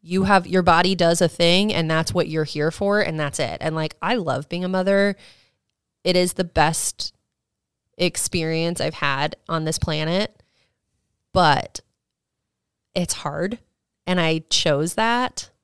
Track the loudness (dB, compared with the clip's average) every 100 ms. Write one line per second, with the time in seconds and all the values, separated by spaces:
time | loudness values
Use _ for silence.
0 | -2 0 4 4 4 2 4 4 4 2
1 | 2 4 0 2 4 4 2 0 0 0
2 | 0 -2 -2 -2 -4 -2 -4 -2 -2 0
3 | 0 -2 -4 -4 -4 -4 -4 -4 -6 -6
4 | -4 -2 -2 -4 -4 -6 -4 -2 2 2
5 | 2 -2 -12 _ _ _ _ _ _ _
6 | 0 2 2 0 -4 2 2 2 -4 -6
7 | -12 _ _ _ _ _ _ _ _ -2
8 | -2 -2 -4 -2 -2 -2 -2 -2 -6 -2
9 | -2 -2 -4 -6 -6 -4 -2 -2 -2 -2
10 | -2 -2 -2 _ _ _ _ _ _ _
11 | _ _ _ 4 4 4 0 -12 _ _
12 | _ _ _ _ _ _ _ _ _ -6
13 | -4 -6 -6 -4 -6 -6 _ _ _ _
14 | -2 0 2 0 0 0 2 2 0 0
15 | 0 0 -2 -6 -14 _